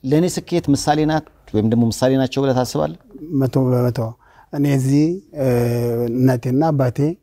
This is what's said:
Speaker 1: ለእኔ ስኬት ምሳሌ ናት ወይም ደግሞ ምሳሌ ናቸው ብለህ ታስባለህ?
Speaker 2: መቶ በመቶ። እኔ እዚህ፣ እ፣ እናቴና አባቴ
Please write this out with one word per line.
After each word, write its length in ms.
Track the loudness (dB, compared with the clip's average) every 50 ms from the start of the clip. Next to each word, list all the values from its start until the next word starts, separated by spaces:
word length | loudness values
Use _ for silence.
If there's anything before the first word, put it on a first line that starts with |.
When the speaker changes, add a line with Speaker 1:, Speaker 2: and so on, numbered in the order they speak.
| -2
Speaker 1:
ለእኔ 220 | 2 2 2 2 0
ስኬት 360 | -2 -6 -8 -4 -4 -2 0 0
ምሳሌ 300 | 0 0 2 0 0 2 2
ናት 200 | 0 0 -2 -4 -6 _ _ _ -4
ወይም 160 | -2 0 0 2
ደግሞ 160 | 2 2 2
ምሳሌ 260 | 0 0 0 0 2 2
ናቸው 240 | 2 0 0 -2 -2
ብለህ 160 | 0 0 2
ታስባለህ? 420 | 0 -2 -2 -2 -4 -4 -4 -6 -10 _ -20 -20 -18 -14 -6
Speaker 2:
መቶ 220 | -2 -2 -2 0 0 0
በመቶ። 360 | 0 2 2 2 0 0 -2 -2 -6 -6 -8 _ _ _ _ -20 -20 _
እኔ 120 | -4 -2 0 0
እዚህ፣ 340 | 2 0 2 2 2 2 2 2 0 -4 -8 -14 -6
እ፣ 100 | -4 0 0 2 2 0 0 0 -2 -2 -2 -2 -2 -2 -2
እናቴና 540 | 0 2 2 2 2 2 -2 -2 0 2 2
አባቴ 320 | 2 2 0 0 -2 0 0 -2 -2 -2 -6